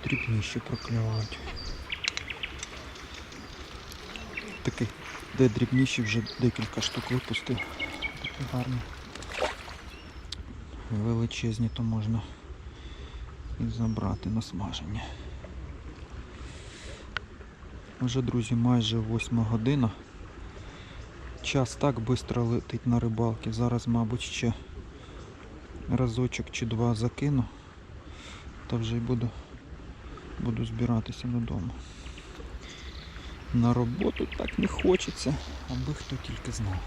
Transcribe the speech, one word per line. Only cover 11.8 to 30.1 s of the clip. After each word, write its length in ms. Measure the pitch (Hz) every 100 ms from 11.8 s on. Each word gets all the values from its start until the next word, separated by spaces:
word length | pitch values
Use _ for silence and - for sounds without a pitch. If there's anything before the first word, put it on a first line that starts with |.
можна 380 | 113 110 107 113 - - - - - - - - - - - - - -
і 40 | 117 113
забрати 520 | 113 110 104 95 -
на 120 | 110
смаження. 600 | - 87 95 - - 104 - - - - - - - - - - - - - - - - - - - - - - - - - - - - - -
Вже, 200 | 127 123
друзі, 340 | 123 123 113 120
майже 420 | 120 123 107 113
восьма 460 | 110 113 - 117
година. 480 | 113 113 113 143 117 95 - - - - - - - - - - - - - -
Час 320 | - 139 131 -
так 200 | 143 117 113
швидко 360 | 127 - 120
летить 440 | 117 117 - 117 120
на 120 | 120
рибалки. 540 | 117 110 117 110 -
Зараз, 340 | 110 120 120 120
мабуть, 340 | 117 113 120
ще 320 | - - 120 - - - - - - - - - - - - - -
разочок 600 | 123 123 117 123 - -
чи 140 | - 117
два 300 | 110 120 110
закину, 500 | 120 - 139 139 110 - - - - - - - - - - - -
та 80 | 120
вже 200 | 113 117
й 40 |
буду, 300 | 117 123 117 - - - - - - - -